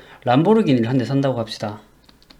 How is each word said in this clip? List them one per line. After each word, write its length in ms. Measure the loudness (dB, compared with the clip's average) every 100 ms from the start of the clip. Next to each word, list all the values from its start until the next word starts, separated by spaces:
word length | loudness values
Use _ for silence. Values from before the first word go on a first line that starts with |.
| -14 -10
람보르기니를 640 | 0 2 4 2 2 0 0
한 80 | -2
대 80 |
산다고 340 | 0 -2 -2 -2
합시다. 440 | -6 -8 -10 -10 -18 _ _ _ _ _